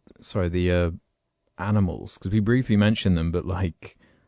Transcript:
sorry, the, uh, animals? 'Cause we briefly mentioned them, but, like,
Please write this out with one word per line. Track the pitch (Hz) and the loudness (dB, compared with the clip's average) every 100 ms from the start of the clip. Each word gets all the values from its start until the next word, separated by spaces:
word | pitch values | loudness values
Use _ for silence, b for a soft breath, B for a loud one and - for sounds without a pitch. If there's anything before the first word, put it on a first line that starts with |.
| - - | -16 -20
sorry, | - 104 87 | -8 -2 0
the, | 90 87 | 0 2
uh, | 87 87 87 - _ _ _ _ - | 2 0 -2 -14 _ _ _ _ -8
animals? | 98 107 92 50 - - | -2 2 0 -2 -12 -10
'Cause | 92 | -2
we | 107 | 0
briefly | 104 127 127 101 | 2 2 2 4
mentioned | 104 110 98 85 | 4 2 2 0
them, | 82 | 0
but, | 85 - | -2 -4
like, | 90 90 - - - _ _ | -4 -4 -6 -16 -20 _ _